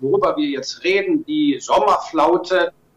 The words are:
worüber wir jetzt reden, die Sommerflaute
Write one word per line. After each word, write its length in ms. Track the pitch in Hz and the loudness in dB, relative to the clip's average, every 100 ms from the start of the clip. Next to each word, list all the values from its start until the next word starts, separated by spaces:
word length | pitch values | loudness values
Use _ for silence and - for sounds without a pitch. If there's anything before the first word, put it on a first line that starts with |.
worüber 360 | 135 196 175 147 | -2 0 0 0
wir 100 | 147 | -2
jetzt 360 | 135 - - | -4 -8 -6
reden, 420 | - 392 196 302 220 | -2 0 2 -2 -2
die 320 | 151 147 135 | 0 0 0
Sommerflaute 1120 | - 139 214 170 - 160 156 175 - 180 170 - _ | 0 0 2 0 0 0 2 2 0 0 0 -4 _